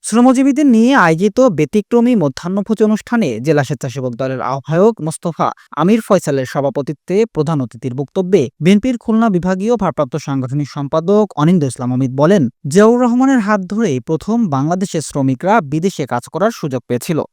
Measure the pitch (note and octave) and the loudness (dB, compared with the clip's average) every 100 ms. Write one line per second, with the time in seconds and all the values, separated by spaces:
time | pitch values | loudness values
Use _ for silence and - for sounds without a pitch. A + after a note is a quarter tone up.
0 | - A3 B3 B3+ C4+ C4+ D4 A3+ A#3 C4+ | 0 4 4 4 2 2 4 4 4 4
1 | F3 E3 G3+ G3+ C4 D3+ D3+ G#3+ - A#3 | 4 4 2 4 2 2 0 0 0 0
2 | A#3+ A#3+ C#3+ - F3 G3 G3 A3 G#3+ G#3+ | 2 2 0 -4 -6 -6 -4 0 2 0
3 | - A#3+ E3+ A2 C3 D3+ C3 D3 C3+ C3+ | -2 -2 -2 -2 0 0 0 -4 -6 -6
4 | B2+ A#2 C3 C3 A2 C3+ - D#3+ G#3+ A3+ | -8 -4 -6 -4 -4 -6 -2 2 2 0
5 | D3+ - F3 D#3 C3+ - _ - E3+ A3+ | -8 -6 -8 -2 -4 -4 _ -2 0 0
6 | - F#3+ D#3+ C#3 B2+ D3+ C#3 C#3 C#3 D3+ | 2 0 0 -4 -4 -4 -4 -4 -8 -10
7 | - F#3+ A3+ - D3+ D#3 B2 A#2 C3+ B2 | -4 -2 -2 -2 -2 -2 -4 -8 -10 -8
8 | C#3 - F3+ F#3+ B2 _ D#3 G3+ B3+ A#3+ | -6 -6 0 0 0 _ 2 4 2 -4
9 | - A3 A3+ F3 F3+ F#3+ G#3 A#3+ F#3 - | -2 0 2 0 -2 -2 -2 0 -2 -2
10 | C#3 D#3 - C3+ C3 C#3+ C#3+ - C#3+ D#3+ | -4 -4 -4 -4 -4 -4 -4 -6 -4 -2
11 | E3 G#3 G#3 - D3+ F#3 C#3 - B2 B2+ | 2 0 0 0 2 2 0 -4 -4 -2
12 | C3 C3 D3+ G3+ A#2+ _ D3 D#3+ A3 A#3+ | -2 0 2 4 2 _ 0 4 4 4
13 | B3 A#3+ C4 C4 G3+ G#3+ F#3 G3+ A3+ B2+ | 2 2 2 2 2 -2 -2 -4 -2 -2
14 | A#2+ D#3+ - A#3 G#3+ C3+ D3 F3+ G3 E3 | -2 -4 -2 -2 0 0 0 -2 -2 -4
15 | - D3 C3+ C3 F3 A3+ C#3+ D3+ F#3 - | -4 -2 0 0 0 0 0 -2 -2 -4
16 | C3+ A#2+ - D#3+ G#3 A3 D#3+ B2+ _ A#2+ | -6 -6 -6 -2 -2 -2 -6 -6 _ -6
17 | - D#3 - | -2 -4 -4